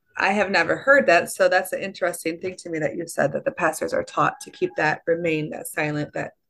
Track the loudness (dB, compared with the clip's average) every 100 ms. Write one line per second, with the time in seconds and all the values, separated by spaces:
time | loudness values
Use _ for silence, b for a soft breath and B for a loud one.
0 | _ -2 0 2 2 2 2 2 6 6
1 | 8 4 4 2 4 4 0 -4 -6 -4
2 | -4 -2 -6 -4 -8 -10 -8 -4 -4 -4
3 | -6 -2 0 0 -4 -2 -2 -2 -4 -4
4 | -2 0 -2 -2 -12 -6 -4 0 -2 0
5 | -2 0 0 -2 -4 -8 -8 -4 -4 -2
6 | -6 -8 -10 -12 _